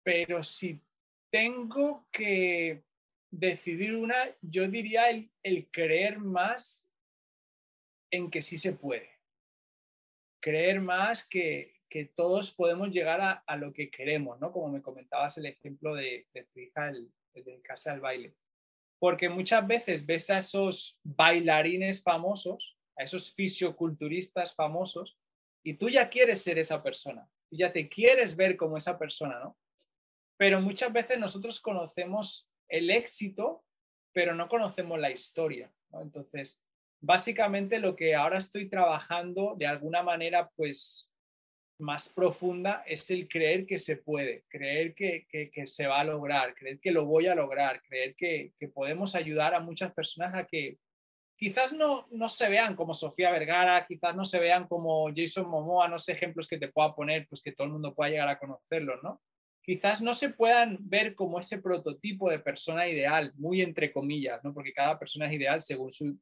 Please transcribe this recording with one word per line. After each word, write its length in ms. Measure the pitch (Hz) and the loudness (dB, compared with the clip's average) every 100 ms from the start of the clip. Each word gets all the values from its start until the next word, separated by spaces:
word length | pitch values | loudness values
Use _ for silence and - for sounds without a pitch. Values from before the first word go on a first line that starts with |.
pero 380 | 180 170 170 175 | 0 0 0 -4
si 360 | 151 - 180 151 _ _ _ _ _ | -4 -6 -6 -8 _ _ _ _ _
tengo 760 | 214 233 247 233 269 285 277 - | 0 0 -2 -6 0 0 0 -8
que 720 | - 208 190 185 170 165 151 - _ _ _ _ | -6 0 2 2 2 -2 -4 -12 _ _ _ _
decidir 640 | 170 180 165 175 165 202 | -2 -2 -2 -4 -4 -2
una, 200 | 226 226 254 262 - | -2 -2 -2 -2 -6
yo 260 | 165 175 196 | -6 -2 0
diría 400 | 226 214 220 240 | -2 0 4 4
el, 240 | 233 220 _ | 4 -4 _
el 280 | 196 175 - | -2 -2 -2
creer 480 | - 160 160 202 214 | -2 2 4 2 -2
más 720 | 196 180 196 247 - - - _ _ _ _ _ _ _ _ _ _ _ _ | -2 0 0 -2 -8 -12 -16 _ _ _ _ _ _ _ _ _ _ _ _
en 200 | 180 170 | -6 -4
que 120 | 165 | -6
sí 160 | 147 165 | -6 -4
se 160 | 185 | -4
puede. 340 | 147 143 117 - _ _ _ _ _ _ _ _ _ _ _ _ _ | -6 -6 -6 -8 _ _ _ _ _ _ _ _ _ _ _ _ _
Creer 440 | 156 156 175 196 | -4 2 2 2
más 440 | 185 185 208 226 - | 0 0 0 -2 -4
que, 540 | 185 165 143 - _ _ | -4 -2 -4 -10 _ _
que 160 | 156 | -10
todos 460 | 147 - 175 190 196 | -8 -2 2 2 0
podemos 400 | - 170 175 202 | 0 0 2 0
llegar 320 | 175 160 170 | 0 2 2
a, 200 | 196 - - | 0 -2 -6
a 100 | 147 | -8
lo 160 | 143 | -8
que 180 | 143 147 | -8 -10
queremos, 480 | - 135 151 139 120 | -6 -2 -2 -2 -6
¿no? 140 | 165 | -6
Como 160 | 180 151 | -6 -6
me 140 | 139 | -6
comentabas 560 | 135 131 - 139 143 160 | -10 -14 -8 -2 -2 -4
el 80 | 143 | -10
ejemplo 480 | - 147 139 156 | -12 -16 -10 -6
de, 320 | 147 131 120 - | -4 -6 -8 -12
de 100 | 127 | -18
tu 160 | - 127 | -18 -20
hija, 300 | 123 151 147 | -10 -6 -6
el, 200 | 131 117 _ _ | -6 -14 _ _
el 120 | 127 | -20
dedicarse 440 | 127 127 123 131 156 | -18 -18 -16 -10 -8
al 120 | 143 | -6
baile. 340 | 131 127 104 - _ _ _ _ _ _ | -6 -6 -10 -18 _ _ _ _ _ _
Porque 300 | 180 170 180 | 2 4 0
muchas 380 | 180 185 226 202 | 0 2 4 4
veces 400 | 226 214 156 147 | 0 0 -4 -2
ves 240 | 165 - | -2 0
a 80 | 190 | 0
esos 600 | 190 196 196 185 - - | 0 0 0 -2 -8 -10
bailarines 1000 | 151 143 160 170 165 156 160 180 190 190 | -6 4 6 6 6 4 4 2 0 0
famosos, 760 | 180 165 180 202 180 202 - _ _ - | 0 0 0 -2 -4 -8 -12 _ _ -10
a 60 | |
esos 320 | 131 185 - | -8 -8 -8
fisioculturistas 1200 | - 190 - 175 - 165 151 151 175 185 185 175 | -2 -2 0 -2 0 -4 -4 -4 -4 -4 -4 -4
famosos, 640 | - 151 165 190 170 190 - _ _ _ _ | -2 -2 -2 -4 -6 -12 -18 _ _ _ _
y 100 | 160 | -12
tú 140 | 151 226 | -4 2
ya 200 | 262 233 | 4 4
quieres 320 | 247 156 190 | 6 6 6
ser 180 | 180 165 | 2 0
esa 240 | 160 151 | 0 -2
persona, 440 | 135 - 143 117 - _ _ | -4 -6 -10 -14 -18 _ _
tú 80 | 160 | 0
ya 160 | 180 | 0
te 160 | 175 151 | 0 -4
quieres 480 | - 233 262 214 160 | 6 8 8 4 4
ver 200 | 190 185 | 2 2
como 200 | 160 156 | 0 -2
esa 200 | 175 170 | -4 -4
persona, 420 | 151 - 147 123 | -6 -6 -6 -6
¿no? 180 | 131 - _ _ _ _ _ _ _ _ | -10 -14 _ _ _ _ _ _ _ _
Pero 240 | 196 190 | 4 6
muchas 320 | 196 196 247 | 2 0 0
veces 260 | 233 233 247 | 0 0 -2
nosotros 420 | 202 196 226 220 | -2 -6 -8 -8
conocemos 880 | 226 185 165 - 180 208 202 - - _ _ | -6 -4 -6 -6 -4 -4 -4 -6 -12 _ _
el 220 | 165 170 | -2 2
éxito, 760 | 220 233 - 202 196 247 330 _ _ _ _ _ | 2 2 -6 -6 -4 -4 -4 _ _ _ _ _
pero 240 | 180 175 165 | 0 0 0
no 120 | 170 | -2
conocemos 520 | 233 202 190 170 165 | 0 -2 -4 -6 -2
la 100 | 143 | -2
historia, 600 | 127 - - 160 123 117 _ _ | -4 -8 -4 -4 -4 -12 _ _
¿no? 100 | 156 | -14
Entonces, 600 | 151 143 135 147 139 - _ _ _ _ | -14 -14 -14 -12 -12 -14 _ _ _ _
básicamente 800 | 147 185 233 226 208 202 196 220 | 4 4 4 2 2 2 0 0
lo 160 | 185 175 | 0 0
que 180 | 160 | 2
ahora 240 | 151 156 190 | 4 4 0
estoy 300 | 190 202 196 | -2 -8 -4
trabajando, 880 | 190 175 156 - 175 175 180 202 190 | 4 4 4 -2 -4 -4 -2 -2 0
de 80 | 147 | -2
alguna 380 | 147 151 175 | -2 -2 0
manera, 440 | 175 165 165 175 170 | 0 0 2 2 0
pues, 580 | - 151 139 - - - _ _ _ _ _ _ _ | -2 -4 -2 -6 -8 -12 _ _ _ _ _ _ _
más 260 | 151 147 - | -6 -6 -6
profunda 760 | - 180 - 180 180 190 214 - | 0 2 2 -4 -2 -2 -2 -4
es 240 | 156 - | -6 -4
el 180 | 185 160 | -4 -4
creer 380 | 165 156 185 190 | 0 2 2 0
que 120 | 190 | -4
se 180 | - 147 | -4 -6
puede, 480 | - 147 135 113 _ | -4 -4 -2 -6 _
creer 460 | 147 139 151 165 | -8 -4 -2 -2
que, 320 | 160 196 165 - | -2 -4 -4 -6
que, 220 | 156 147 | -10 -8
que 160 | 143 127 | -10 -10
se 200 | - 139 | -4 0
va 140 | 139 | 2
a 40 | |
lograr, 500 | 156 151 143 139 127 | 2 -2 0 0 0
creer 260 | - 135 139 | -4 -12 -6
que 120 | 185 | 0
lo 120 | 170 | 2
voy 220 | 147 160 180 | 4 4 6
a 80 | |
lograr, 480 | 170 139 135 139 127 | 4 2 2 0 0
creer 320 | - 131 131 | -6 -4 -4
que, 380 | - 175 156 - - | -2 -2 -2 -6 -12
que 100 | 147 | -12
podemos 460 | - 139 170 196 | -6 -4 -2 -2
ayudar 400 | 180 156 151 156 | -2 -2 2 4
a 60 | 175 | 2
muchas 320 | 170 160 185 | 0 -6 -6
personas 420 | - 156 160 180 | -4 -6 -4 -4
a 120 | 185 175 | -4 -4
que 320 | 160 139 - _ _ _ _ _ _ | -4 -6 -10 _ _ _ _ _ _
quizás 360 | 208 226 262 | -2 2 2
no, 340 | 311 302 269 - | 4 2 2 -2
no 180 | 233 226 | -4 -4
se 200 | - 220 | 0 4
vean 280 | 208 220 190 | 4 2 0
como 180 | 160 | -4
Sofía 360 | 156 156 - 180 | -4 -6 2 2
Vergara, 540 | 170 151 175 180 180 - | 4 2 4 6 6 4
quizás 280 | 170 175 | -2 -2
no 100 | 180 | 0
se 140 | 190 180 | -2 2
vean 300 | 170 180 170 | 4 4 4
como 420 | 170 165 156 156 | -2 0 2 2
Jason 360 | 151 165 196 175 | 0 -2 -2 -2
Momoa, 380 | 160 156 180 170 | -2 2 4 4
no 100 | 170 | 2
sé, 140 | - | -4
ejemplos 340 | 160 170 170 156 | -4 -4 -4 -6
que 120 | 160 | -6
te 100 | 139 | -2
pueda 260 | 151 151 | 2 2
poner, 320 | 151 147 156 151 | 2 -2 -2 -4
pues 140 | 139 | -12
que 100 | 147 | -12
todo 140 | 135 143 | -6 -6
el 60 | |
mundo 220 | 151 147 | -4 -6
pueda 160 | 143 147 | -2 0
llegar 180 | 151 143 | 0 0
a 100 | 139 | -2
conocerlos, 640 | 139 131 _ 165 143 127 | -8 -14 _ -4 -4 -6
¿no? 180 | 165 262 _ _ _ _ | -10 -14 _ _ _ _
Quizás 380 | - 185 202 208 | -6 0 2 2
no 100 | 226 | 0
se 180 | 233 285 | 0 -2
puedan 460 | - 226 240 233 190 | 4 6 8 6 0
ver 340 | 196 202 220 | 0 2 2
como 240 | 196 185 175 | -2 -4 -4
ese 200 | 180 196 | -6 -6
prototipo 720 | 185 175 156 143 208 190 185 | -2 0 -2 -6 -6 -2 0
de 120 | 156 | 0
persona 480 | 143 139 - 165 175 | -2 -4 -4 0 0
ideal, 440 | 156 139 156 139 143 | 0 2 2 0 -4
muy 260 | 156 185 | -2 2
entre 300 | 180 165 151 | 0 0 -2
comillas, 500 | 139 139 151 127 120 | 0 -2 -2 -2 -4
¿no? 100 | 143 | -8
Porque 200 | 143 135 | -10 -8
cada 260 | 139 143 156 | 0 0 0
persona 300 | 143 151 151 | -4 -6 -4
es 60 | |
ideal 280 | 151 135 160 | 0 0 0
según 300 | - 131 131 | -2 -6 -6
sus 220 | - 147 143 | -6 -6 -4